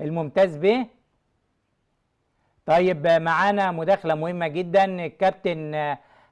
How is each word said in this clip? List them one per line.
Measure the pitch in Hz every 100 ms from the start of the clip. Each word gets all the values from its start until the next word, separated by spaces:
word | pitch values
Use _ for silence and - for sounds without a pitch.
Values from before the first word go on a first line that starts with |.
الممتاز | 151 165 147 190 190 147
به. | 190 247 233 _ _ _ _ _ _ _ _ _ _ _ _ _ _ _ _ _ -
طيب، | 170 185 156 165
آه، | 165
معانا | 165 160 202 202 185
مداخلة | 165 165 196 165
مهمة | 156 165 175 165
جدًا، | 165 175 190
الكابتن، | 196 180 165 - 190 190 180 160 151
آه، | 151 147 135 _ _ _